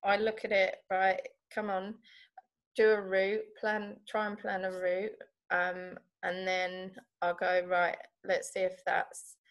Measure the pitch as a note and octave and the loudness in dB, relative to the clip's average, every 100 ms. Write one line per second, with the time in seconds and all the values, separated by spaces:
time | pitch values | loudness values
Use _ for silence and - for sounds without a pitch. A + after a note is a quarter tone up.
0 | G3 G3+ A3 A3 G#3+ G3+ F#3+ - _ F#3 | 2 2 2 -2 0 2 2 0 _ 2
1 | F#3+ F#3 - _ _ - G#3+ F#3+ G3 A3 | 4 2 -2 _ _ -6 -2 -2 -4 -12
2 | _ - - - _ _ _ - A3 G#3+ | _ -20 -20 -20 _ _ _ 2 4 4
3 | G3 F#3+ F#3+ G#3+ - - A3 G#3+ G#3 G#3 | 2 2 2 0 -4 -6 -2 -2 -4 -12
4 | - G#3+ G#3+ G#3 A3 G3 F#3+ F#3 F#3 F3+ | -6 -2 -2 -4 -4 -4 -4 -2 0 0
5 | G#3+ - - _ _ F3+ F3+ F3+ F3+ F3+ | -2 -8 -18 _ _ 0 0 -4 -10 -14
6 | _ _ F#3 F3+ F#3 F#3 F#3 F#3 F#3 F#3+ | _ _ -6 -4 -2 0 0 -4 -10 -14
7 | - _ F3 F3 F#3 F3+ F3 F3+ F3 - | -20 _ -2 0 2 2 2 2 2 0
8 | - _ F#3+ F#3 - - F#3 F#3 - - | -10 _ -2 -2 -2 -2 -2 -2 -2 0
9 | - - - - _ | -2 -8 -18 -20 _